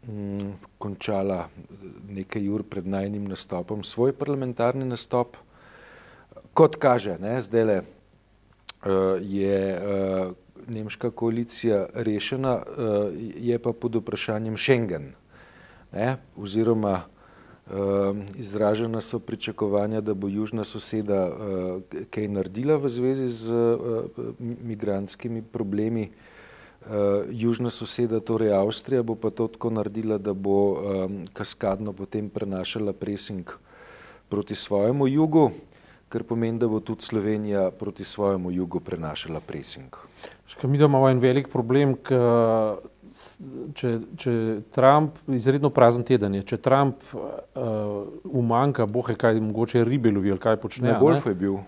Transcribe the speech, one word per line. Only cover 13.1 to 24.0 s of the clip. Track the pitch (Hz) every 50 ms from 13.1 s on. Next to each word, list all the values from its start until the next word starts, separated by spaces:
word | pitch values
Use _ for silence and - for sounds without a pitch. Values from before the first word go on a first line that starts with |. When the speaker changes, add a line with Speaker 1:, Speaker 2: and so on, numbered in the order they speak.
| 82 85 113 110 -
Speaker 1:
je | 73 117 120 120 117
pa | - 120 113
pod | - - 120 113
vprašanjem | 117 107 - 104 101 - - 110 107 113 110 110
Schengen, | 98 - - 131 120 117 101 87 76 71 67 64 _ _ _ - - - - - - - - - - - _
ne, | - 90 107 123 131 127 - - _
oziroma, | - 101 101 95 110 113 113 117 110 107 101 95 90 85 - - _ - - - - - - - _ _
eh, | - 95 98 98 98 98 98 98 98 98 104 98 104 98
izražena | - 120 98 98 104 107 104 107 107 117 113 113 113
so | 101 - - 113
pričakovanja, | - - 113 104 - - 107 - 110 101 98 101 101 107 110 110
da | 107 110 104
bo | 95 98
južna | 101 98 104 107 107 117 113 104
soseda, | - - 110 - - - 110 104 104 101 95 92
eh, | 90 - - 110 101 95 92 90 92 90 92
k-, | 95 _ - - 95
kaj | - - 110 107
naredila | 101 101 98 95 92 92 107 127 147 156
v | 147 139 139
zvezi | 117 120 123 131 135 135 131 123
z, | 117 113 113 113
eh, | 117 117 117 117 117 - 113 120 113 113